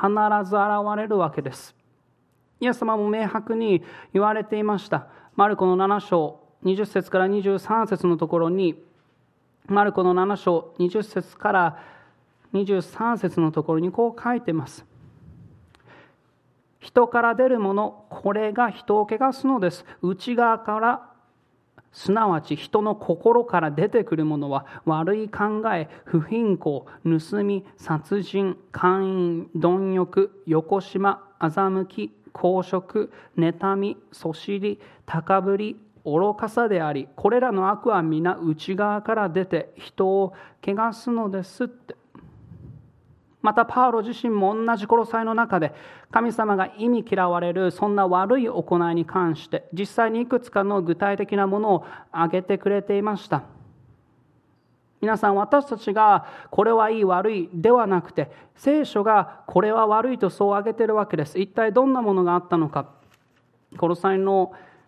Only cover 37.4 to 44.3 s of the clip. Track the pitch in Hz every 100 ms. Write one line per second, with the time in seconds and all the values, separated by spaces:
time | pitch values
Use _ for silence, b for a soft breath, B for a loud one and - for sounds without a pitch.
37.4 | 254 196 190 208 240 196 160 156 175 190
38.4 | 170 156 - 190 208 208 - 214 196 170
39.4 | 185 165 - - - - 190 196 190 B
40.4 | B B - 202 226 214 247 233 208 190
41.4 | 185 - 247 247 - - _ - - -
42.4 | - - - - - _ _ _ _ -
43.4 | 214 220 226 254 254 226 214 220 240